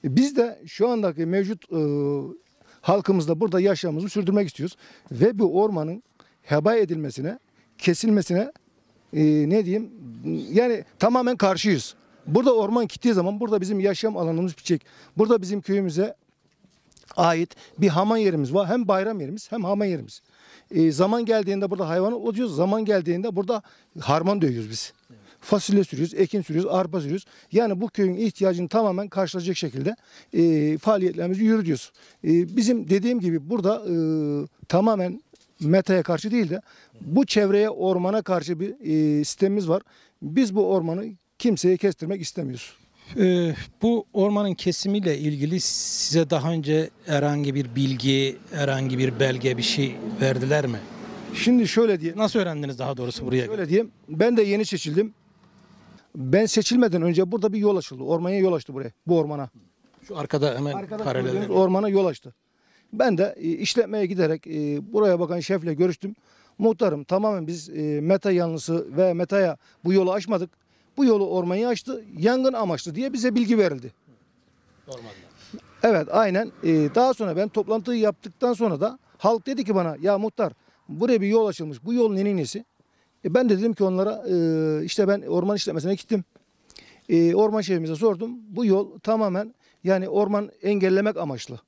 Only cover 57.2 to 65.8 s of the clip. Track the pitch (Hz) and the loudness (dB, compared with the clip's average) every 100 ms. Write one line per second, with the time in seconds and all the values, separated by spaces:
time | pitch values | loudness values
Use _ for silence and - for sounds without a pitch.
57.2 | 185 220 208 208 208 196 - 127 131 165 | 0 0 -2 0 2 0 -4 -12 -4 -2
58.2 | 180 196 190 165 - 135 127 _ - 170 | 0 0 2 0 -4 -10 -12 _ 0 2
59.2 | 147 147 131 117 _ _ _ _ - 180 | 2 -6 -10 -14 _ _ _ _ -14 -10
60.2 | 143 151 143 123 143 139 - 214 214 127 | -4 0 0 0 -4 -6 -8 -6 -4 -2
61.2 | 127 190 208 185 190 185 208 196 185 131 | -2 -2 0 2 4 2 2 2 0 -4
62.2 | 131 _ _ _ _ _ _ 214 254 170 | -16 _ _ _ _ _ _ 0 2 2
63.2 | 196 - 160 - 208 247 214 214 190 185 | 0 -2 -6 -4 -2 0 0 0 -2 0
64.2 | 160 160 - 156 147 147 202 214 214 175 | 0 0 -4 -4 -4 -4 -2 2 4 4
65.2 | 170 175 165 190 165 151 | 0 -2 -2 -2 -2 0